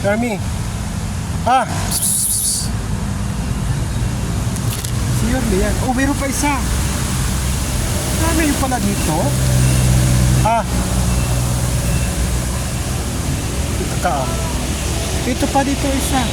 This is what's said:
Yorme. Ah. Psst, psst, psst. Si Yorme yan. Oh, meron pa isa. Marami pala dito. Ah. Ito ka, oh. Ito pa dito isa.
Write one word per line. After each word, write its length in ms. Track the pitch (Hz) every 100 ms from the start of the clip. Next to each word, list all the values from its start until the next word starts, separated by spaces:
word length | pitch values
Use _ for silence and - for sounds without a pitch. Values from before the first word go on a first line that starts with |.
Yorme. 340 | 196 214 240 190 - - - - - - - - - - 226
Ah. 160 | 262 - - -
Psst, 140 | -
psst, 240 | - - -
psst. 400 | - - - - - - - - - - - - - - - - - - - - - - - - - - - - -
Si 80 | 220
Yorme 240 | 254 233 185
yan. 180 | 208 - 262
Oh, 80 | 247
meron 200 | 277 277
pa 80 | 277
isa. 320 | 262 294 269 214 - - - - - - - - - - - - - - -
Marami 320 | 330 311 302 262
pala 180 | 262 247
dito. 380 | 202 202 - 156 - 131 131 127 127 127 - - - - - -
Ah. 200 | 220 233 190 - - - - - - - - - - - - - - - - - - - - - - - - - - - - - - -
Ito 160 | - 131
ka, 80 | 180
oh. 160 | 143 127 127 - - - - - - - -
Ito 220 | - 247 285
pa 120 | 277
dito 220 | 277 277 277
isa. 340 | 269 - 269 226